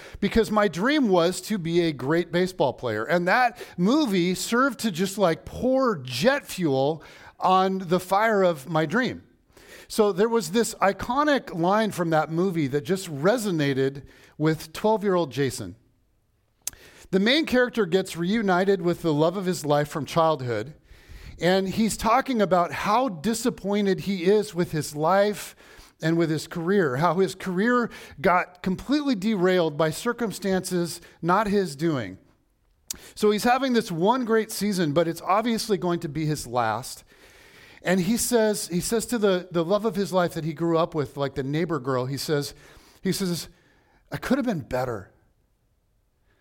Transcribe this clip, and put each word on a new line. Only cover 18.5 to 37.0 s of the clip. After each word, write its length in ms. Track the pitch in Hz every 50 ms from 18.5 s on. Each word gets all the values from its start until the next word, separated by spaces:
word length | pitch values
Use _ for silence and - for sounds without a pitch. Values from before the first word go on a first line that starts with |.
| 180 175 196 190 196 185
with 220 | 170 175 170 165
the 100 | - 165
love 240 | 151 147 156 170 175
of 80 | 208 185
his 220 | 180 180 143 -
life 220 | 143 147 143 147 147
from 180 | - 160 135
childhood, 640 | - - 165 160 160 156 151 131 123 117 104 113 139 - - _ - - - - - - - - - - -
and 300 | - 175 185 190 190 190
he's 280 | - - 226 208 -
talking 440 | - - 226 220 262 269 - 269 220
about 320 | 202 170 190 175 175 165
how 360 | - - - 180 208 240 262 269
disappointed 920 | 190 151 139 214 226 - - 254 - - - 190 202 208 208 196 185 156
he 240 | 147 180 202 185 165
is 300 | 185 208 214 202 208 -
with 180 | 165 175 165
his 240 | - 156 143 - 147
life 580 | 147 156 160 185 196 202 214 208 - - - - _ - - - - - - _ -
and 160 | - 160 165 170
with 100 | 170 156
his 200 | 156 147 - -
career, 480 | - 175 160 170 202 208 175 143 123
how 180 | 131 165 180 156
his 220 | 185 190 185 190
career 520 | - - 190 180 180 208 240 247 247 240 - - - - - - -
got 420 | 135 190 175 180 160 - - -
completely 520 | - 185 185 180 - - 269 302 294 277 254
derailed 640 | 185 170 220 226 190 170 185 185 185 165 160 151
by 140 | 143 165 156
circumstances 1080 | 156 - - 240 233 233 240 208 - - - 196 190 185 185 - 185 175 175 165 - - - - - -
not 240 | - 165 180 202 208
his 300 | 202 196 208 190 170 147
doing. 420 | 135 160 170 156 131 110 92 95 - _ _ _ _ _ _ _ _ _ _ _ _ _ - - - - - -
So 160 | - - 208
he's 140 | 208 208 -
having 300 | 240 240 262 269 269 247
this 180 | 226 - -
one 320 | 180 156 175 208 247 262 254
great 260 | 208 226 220 214 220
season, 420 | - - 196 208 208 180 175 151
but 140 | 143 165 170
it's 160 | 165 165 165
obviously 560 | - 170 185 208 220 240 226 214 - - 208 170
going 220 | 180 175 175 165
to 80 | 170 165
be 180 | 135 160 156
his 220 | 151 151 147 - 123
last. 560 | 117 123 117 110 107 113 131 - - -